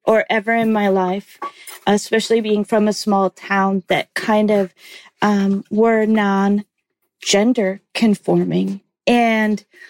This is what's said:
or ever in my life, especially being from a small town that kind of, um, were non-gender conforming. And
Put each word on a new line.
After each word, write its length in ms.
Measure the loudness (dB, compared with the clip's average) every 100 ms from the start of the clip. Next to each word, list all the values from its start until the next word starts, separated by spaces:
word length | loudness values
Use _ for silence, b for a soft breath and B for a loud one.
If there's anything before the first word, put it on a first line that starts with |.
or 220 | 0 2 2
ever 240 | -2 -2
in 200 | 0 0
my 160 | 0 2
life, 500 | 0 0 -4 -10 -16 -16 B B B -2
especially 560 | -2 0 -2 0 -2
being 220 | 0 -2
from 220 | 0 0 0
a 60 |
small 380 | -2 -2 0 0
town 520 | -4 -4 -2 0 -2 -2
that 260 | -4 -6
kind 380 | -6 -2 0 2
of, 240 | 2 -2 _ B B B B
um, 420 | 0 0 0 -2 -2
were 340 | 0 2 2
non-gender 1800 | 2 0 2 0 0 0 -4 _ _ _ _ _ -2 2 2 0 -2 -4 _
conforming. 880 | -2 0 0 0 0 0 -2 -4 -6 _ _ 0
And 580 | 2 2 0 -2 -4 -8 B B